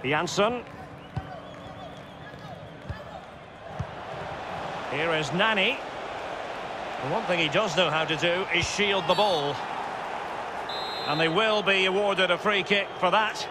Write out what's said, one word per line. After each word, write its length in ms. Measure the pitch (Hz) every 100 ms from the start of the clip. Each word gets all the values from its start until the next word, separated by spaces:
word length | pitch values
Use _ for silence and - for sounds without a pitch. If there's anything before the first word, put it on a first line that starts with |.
Jansson. 600 | 123 151 165 - 208 247 - - - - - - - - - - - - - - - - - - - - - 160 - 185 - - - - - - - - - - - - - - - - - - -
Here 220 | 135 165
is 180 | 160 147
Nani. 460 | 170 220 214 196 269 - - - - - - - - - - - -
The 60 | 135
one 140 | 185
thing 160 | 226 175
he 80 | 160
does 280 | 165 214 160
know 120 | 170
how 140 | 156
to 120 | 156 156
do 280 | 170 175 190
is 120 | 170 170
shield 420 | - 202 196 170
the 60 |
ball. 420 | 180 208 170 143 139 - - - - - - - - - - - - - - -
And 120 | 151
they 100 | 165
will 340 | 165 220 214
be 220 | 196 196 190
awarded 460 | 190 202 190 185
a 60 | 175
free 260 | 208 202
kick 240 | 180 202 196 -
for 120 | 185
that. 360 | 196 214 226 -